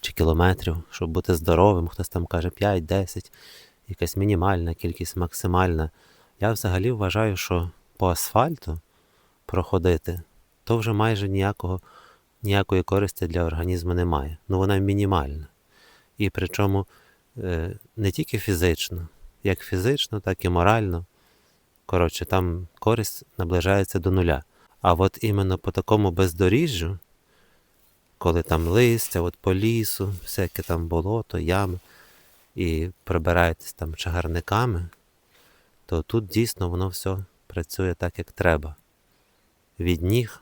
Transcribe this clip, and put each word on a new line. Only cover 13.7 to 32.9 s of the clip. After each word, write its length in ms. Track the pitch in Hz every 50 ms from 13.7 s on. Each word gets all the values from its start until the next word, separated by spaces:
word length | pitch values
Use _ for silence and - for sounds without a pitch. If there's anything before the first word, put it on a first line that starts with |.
| 92 87 85 90 87
немає. 440 | 87 87 87 80 71 69 73 78 - _
Ну, 100 | - 95
вона 200 | 92 95 98 98
мінімальна. 680 | 95 98 101 101 101 104 98 98 82 67 67 76 78 78 - _ _ _ _ _ _ _ _ _ _ _ _ _
І 120 | - 104 95
причому, 580 | - - 92 87 - - 104 98 98 98 95 _ _ _ _ _ _ _ _ _ -
е, 420 | 120 101 92 87 80 82 92 - - - _ -
не 140 | 113 104 95
тільки 280 | - - 78 - - 104
фізично. 680 | - 107 92 80 90 87 80 - - - 87 87 85 - _ - - - _ _ -
Як 160 | 101 92 -
фізично, 600 | - - 101 92 95 123 143 143 - - 107 101
так 260 | - 95 92 - -
і 40 | 90
морально. 560 | 87 87 87 98 110 117 107 92 85 85 85 _ _ _ _ _ _ _ _ _ _ _ _ _ _ _ _ -
Коротше, 340 | 98 87 87 80 - - -
там 420 | - 98 92 92 87 85 90 90 - _ -
користь 440 | - 107 117 113 104 - - - - _ -
наближається 640 | - 92 82 90 87 80 95 98 98 95 - - 92
до 120 | 80 98
нуля. 320 | 92 95 90 85 73 65 - _ _ _ _ _ _ -
А 120 | - 90 87
от 240 | 82 95 95 - -
іменно 360 | - 110 101 101 98 92 92
по 140 | - - 98
такому 400 | - 95 - - 107 107 101 92
бездоріжжю, 880 | 82 92 95 87 80 85 95 92 104 139 175 156 113 87 82 85 98 87 _ _ _ _ _ _ _ _ _ _ _ _ _ _ _ _ _ _ _ _ _ _ _
коли 260 | - - 87 82 85 -
там 240 | - 85 80 82
листя, 540 | 85 92 117 123 117 117 107 - - - 92
от 140 | 85 87 -
по 180 | _ - 98 92
лісу, 600 | 95 107 113 117 113 107 - - - 98 98 98 90 -
всяке 380 | - - - 92 85 - -
там 260 | - - 85 82 82
болото, 520 | 82 85 82 82 98 113 113 - - - 85
ями, 400 | 78 82 90 98 101 92 90 90 _ _ - - - - _ _ _ _ _ _ _ _ -
і 340 | - 90 85 80 78 82 90